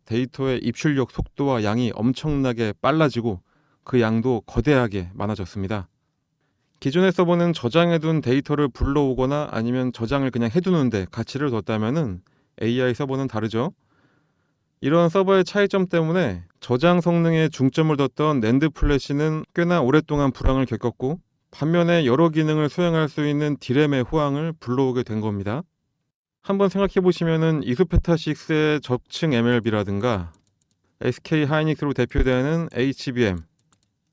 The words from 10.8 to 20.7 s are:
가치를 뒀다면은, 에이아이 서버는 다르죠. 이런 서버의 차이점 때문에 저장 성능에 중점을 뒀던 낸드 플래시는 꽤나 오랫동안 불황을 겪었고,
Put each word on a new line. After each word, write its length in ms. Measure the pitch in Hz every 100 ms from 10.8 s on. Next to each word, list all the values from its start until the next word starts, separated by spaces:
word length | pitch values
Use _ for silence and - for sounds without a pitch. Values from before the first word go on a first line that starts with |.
| 131 104 90
가치를 380 | - 113 131 147
뒀다면은, 720 | 113 98 110 107 151 131 90 _ _ _ -
에이아이 320 | 110 123 127
서버는 340 | 117 143 135 135
다르죠. 460 | 107 110 110 151 - _ _ _ _ _ _ _ _ _ -
이런 300 | 135 165 170
서버의 340 | 196 190 190
차이점 440 | 180 208 202 196 185
때문에 560 | 170 160 180 147 87 87 _
저장 400 | - 123 165 175
성능에 480 | 175 170 165 160 160
중점을 480 | - 131 143 160 143
뒀던 420 | 135 - 151 143
낸드 300 | 110 131 156
플래시는 760 | - - 143 - 143 156 156 -
꽤나 280 | - 170 175
오랫동안 500 | 123 151 160 147 139
불황을 340 | - 139 131
겪었고, 540 | 127